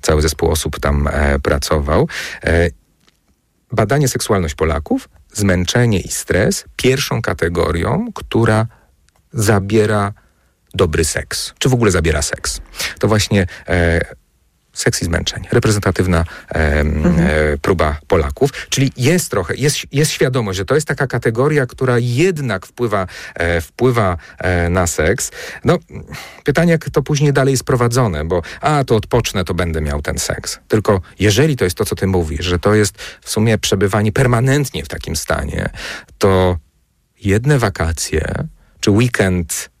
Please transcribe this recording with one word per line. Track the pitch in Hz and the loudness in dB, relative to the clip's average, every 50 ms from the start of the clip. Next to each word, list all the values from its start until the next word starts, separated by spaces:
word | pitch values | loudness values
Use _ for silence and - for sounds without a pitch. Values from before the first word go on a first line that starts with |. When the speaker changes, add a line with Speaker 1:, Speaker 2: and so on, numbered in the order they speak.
Speaker 1:
cały | - - 80 76 | 2 2 2 2
zespół | 76 80 - - - 80 | 2 0 0 0 0 0
osób | 78 76 - - 71 - | 0 0 -2 -4 -6 -4
tam, | - 73 71 71 71 73 | -2 0 0 2 0 0
e, | 71 73 73 71 71 69 | 0 0 0 2 0 0
pracował. | - - 73 69 - - 80 78 71 69 76 92 151 165 - - - - - - - | 0 0 -2 0 0 -2 -2 -2 0 0 2 2 2 0 -4 -10 -12 -12 -12 -6 -2
E, | - 82 85 85 85 - _ _ _ _ _ _ _ _ _ _ _ _ _ _ _ _ _ _ _ | 0 2 2 2 2 -2 _ _ _ _ _ _ _ _ _ _ _ _ _ _ _ _ _ _ _
badanie | - 117 110 101 135 147 147 127 | 2 2 4 4 2 2 2 0
seksualność | - 98 - - 110 98 87 78 - | 0 -4 -2 0 0 0 0 -2 -2
Polaków, | - 78 80 76 73 76 - 247 269 - - _ - _ _ | -2 0 0 0 -2 -2 -2 -4 -4 -4 -8 _ -20 _ _
zmęczenie | _ - 104 101 90 90 - - - 120 123 117 107 87 | _ -2 0 2 2 2 0 0 2 2 2 2 2 0
i | - - | -2 -4
stres | - - - - - 87 107 - 202 - - - - | -8 -8 -4 -2 0 2 2 2 0 -2 -6 -12 -12
pierwszą | - - 127 127 - - - - 120 | 0 2 2 2 2 -2 -4 -4 -4
kategorią, | 113 - 92 - - 87 87 85 85 82 82 85 85 101 - 170 233 240 202 | -2 -4 -4 -2 -2 -2 0 0 0 0 0 -2 -2 0 -2 -2 -2 -4 -8
która | - - - - 113 117 113 110 110 113 117 - _ _ _ _ _ _ _ _ _ _ _ | -12 -14 -4 0 2 2 4 2 2 0 -2 -6 _ _ _ _ _ _ _ _ _ _ _
zabiera | - 131 104 101 110 101 98 98 107 110 104 107 107 104 101 101 104 - _ _ _ _ _ _ _ _ _ _ - | -6 -4 0 2 2 0 0 2 2 2 4 4 2 0 0 -2 -6 -10 _ _ _ _ _ _ _ _ _ _ -2
dobry | - 98 82 78 82 82 | 0 0 0 2 0 -2
seks, | - - - 76 - - - - - - _ | 0 -2 -6 -8 -8 -10 -10 -10 -10 -8 _
czy | - 139 | 0 0
w | 127 | 2
ogóle | 120 117 104 | 4 2 2
zabiera | 87 90 78 80 78 73 | 2 2 0 0 0 0
seks. | 76 - - - - - - - - - - - - - - - | -2 -4 -6 -6 -6 -8 -8 -8 -12 -16 -10 -8 -8 -8 -4 -2
To | - 107 | 0 2
właśnie, | 110 104 - - 110 101 90 87 - - - - | 2 2 0 2 2 2 2 0 -4 -12 -6 -2
e, | 87 90 85 85 85 82 - - - _ _ _ _ _ _ _ _ _ _ _ | 0 2 2 2 2 0 -2 -4 -10 _ _ _ _ _ _ _ _ _ _ _
seks | _ - - 131 - - | _ -2 -2 -2 -2 -2
i | 95 | -4
zmęczenie. | 85 82 82 82 - - - - - | -2 -4 -2 -4 -4 -8 -8 -8 0
Reprezentatywna, | - 123 - 110 104 104 95 98 90 - 92 90 90 82 82 - - - - - | 0 2 2 2 0 2 0 -2 0 0 2 2 2 2 0 -2 -6 -18 -14 -8
em, | - 82 78 76 73 76 76 76 | -4 -2 0 0 2 2 0 0
Speaker 2:
Mhm. | 76 76 - 175 175 165 170 - 76 76 76 76 73 | 0 2 2 2 4 4 4 2 2 2 2 0 0
Speaker 1:
e, | 71 | -2
próba | - - 95 82 82 76 73 76 - _ | 0 0 0 2 2 0 0 -4 -2 _
Polaków. | 98 85 73 71 69 - 131 143 - - - - | 2 2 2 0 0 0 0 0 0 -4 -10 -6
Czyli | - - 139 131 - | 0 0 0 0 0
jest | - 123 139 170 180 - - | 0 2 2 2 2 0 0
trochę, | - 104 90 - - | -2 -4 -2 -2 -4
jest, | - 127 151 139 - - - | 0 0 0 0 -2 -6 -4
jest | - 135 156 156 | 0 0 0 0
świadomość, | - - 165 135 127 131 113 101 92 | 2 0 0 2 2 0 -2 -2 -2
że | 95 98 | -4 -2
to | - 131 | 0 0
jest | 156 156 - | 0 0 -2
taka | 147 - - | -2 -2 -2
kategoria, | 127 - 120 - 123 113 117 135 151 156 147 131 | -2 -2 -2 -2 0 0 2 2 2 2 2 0
która | 127 - - 135 131 123 120 | -2 -2 -2 0 2 2 2
jednak | 120 123 120 123 165 190 185 151 143 123 101 95 - | 2 0 2 2 2 2 2 0 -4 -4 -4 -4 -6
wpływa, | - _ - 120 113 101 101 92 87 - - - - - | -12 _ -4 -2 -2 0 -2 -4 -4 -10 -16 -16 -16 -6
e, | - 85 85 85 82 | -4 -2 0 0 0
wpływa, | 82 - _ - 120 131 123 120 107 92 87 82 - - - - | -2 -6 _ 0 2 2 4 4 2 0 0 -4 -8 -18 -14 -6
e, | - 90 90 87 85 85 | -2 0 0 2 2 2
na | 87 92 90 | 2 2 0
seks. | 85 - - 78 82 110 127 - - - - - - - - - | 0 0 0 0 0 0 0 -4 -8 -10 -12 -14 -14 -16 -4 0
No, | - 175 175 - _ - - - - - - - - - - _ | 0 0 0 0 _ -16 -16 -16 -14 -16 -16 -16 -18 -20 -6 _
pytanie, | - 139 170 170 175 | 0 2 2 4 4
jak | 165 160 - - | 4 2 0 0
to | - 156 | -2 -2
później | 131 - 156 143 151 147 | 0 0 0 2 4 4
dalej | 135 139 131 139 | 4 4 2 2
jest | 135 123 - | 2 0 0
prowadzone, | - 131 120 120 120 117 131 127 104 82 73 76 | 0 0 2 2 2 2 2 2 2 0 -2 -2
bo | 82 90 87 85 - - - | -2 -2 -2 -2 -4 -12 -4
a, | - - 151 143 135 | 0 0 2 2 2
to | - 120 | 2 2
odpocznę, | 107 - - - 120 110 - - 101 90 | 0 2 2 0 0 0 0 -2 -4 -2
to | - 92 | -2 -2
będę | 85 90 85 78 80 | -2 -2 -2 -2 -2
miał | 78 73 71 73 | -2 -2 -4 -4
ten | 76 - - - | -4 -4 -6 -6
seks. | - - - - - - - - _ _ | -4 -4 -6 -6 -6 -10 -10 -12 _ _
Tylko | - 110 98 - 104 92 - - - - | 0 2 2 2 0 0 -2 -8 -6 0
jeżeli | 90 107 101 107 147 160 143 | 0 2 4 4 2 2 2
to | 120 98 | 0 -2
jest | 90 - | -2 -2
to, | - 104 | -2 -4
co | - 104 | -4 -2
ty | - - | -2 -2
mówisz, | 95 95 90 85 78 76 76 85 | 0 0 0 0 -2 -4 -6 -4
że | 87 87 87 | -2 -2 0
to | - 101 104 | 2 4 4
jest | 107 104 101 - - - - - - | 4 4 2 -2 -8 -16 -16 -18 -18
w | _ - | _ -6
sumie | - 110 107 117 110 98 | -2 0 2 2 2 0
przebywanie | - - 107 95 101 98 107 107 104 110 | 0 0 2 2 2 2 2 2 0 2
permanentnie | - - 135 123 120 113 120 135 135 147 143 131 - 78 - | 2 2 2 2 2 2 2 2 2 2 0 -2 -4 -8 -8
w | - | -8
takim | - - - - 80 | -10 -10 -8 -6 -6
stanie, | 80 - - 80 78 78 78 78 82 87 - - - - - - - - _ - _ | -6 -4 -4 -4 -4 -2 -4 -4 -4 -6 -6 -8 -10 -12 -12 -12 -14 -16 _ -4 _
to | - 98 95 92 92 92 92 85 _ _ _ _ _ _ _ _ _ _ _ _ | 2 4 4 4 4 2 0 -2 _ _ _ _ _ _ _ _ _ _ _ _
jedne | - 104 95 110 120 143 151 131 | -2 0 0 2 4 2 2 4
wakacje | 117 101 - - 85 82 80 - - - - - - - - - 151 160 - _ _ _ _ _ | 2 0 0 -2 -2 -2 -2 -4 -4 -2 -2 -2 -2 -2 -4 -4 -6 -8 -10 _ _ _ _ _
czy | - 110 | 2 4
weekend | 101 104 123 123 - - 104 95 92 90 85 78 - - - - _ _ | 4 4 4 2 2 2 2 2 2 0 -2 -4 -6 -10 -10 -12 _ _